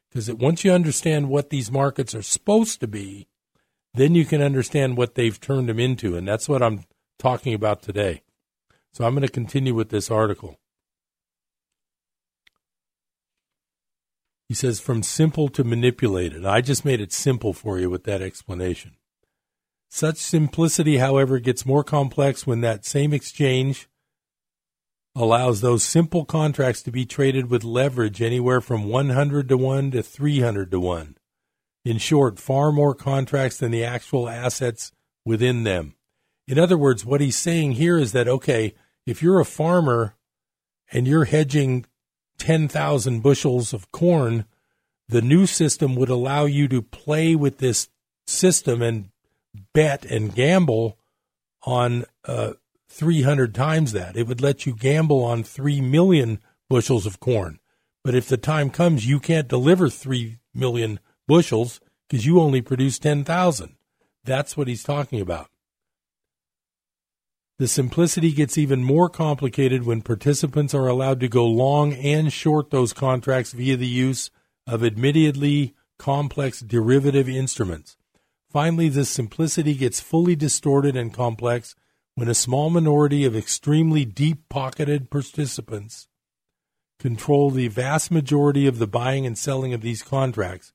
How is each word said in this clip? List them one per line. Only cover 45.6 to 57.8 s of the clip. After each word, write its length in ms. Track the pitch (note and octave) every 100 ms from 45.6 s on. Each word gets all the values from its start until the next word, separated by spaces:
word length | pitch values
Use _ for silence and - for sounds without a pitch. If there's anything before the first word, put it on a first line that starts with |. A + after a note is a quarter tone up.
| D#3 - C#3+ B2+
would 140 | B2+
allow 360 | B2+ B2+ C#3+ D3
you 220 | C#3+ C#3+
to 140 | B2+
play 540 | G#2+ - - D3+ E3 D#3+
with 220 | C#3+ -
this 320 | C3 A2 - _ _ _ -
system 540 | - F#3 E3+ - A#2
and 280 | A#2 A2+ F#2+ _ _ _ _ G#2 F#2+
bet 320 | D3+ D#3 C#3 -
and 280 | A#2+ G#2+
gamble 640 | G2+ C3+ F#3+ E3 A2+ A2+ - _ _ _ _ _ _
on, 420 | - B2 B2 A#2+ A#2+ _ -
uh, 280 | B2 G#2+ - _ _ _
three 340 | - D#3 D#3+
hundred 320 | C3 D3 A#2+
times 380 | G#2 D3 D#3+ D3
that. 260 | G#2 F2+ F2+
It 100 | A#2
would 140 | A#2+
let 240 | C#3 C#3 C#3
you 100 | A2+
gamble 480 | C3 D3+ D#3+ C#3
on 200 | A#2+ A#2
three 380 | A2 - C#3+ C#3+
million 580 | B2+ D3 F#3+ E3 A#2 G#2+ - _ _
bushels 360 | B2+ - A#2+ G2
of 140 | F#2
corn. 400 | - A2+ F2 D2+ _ _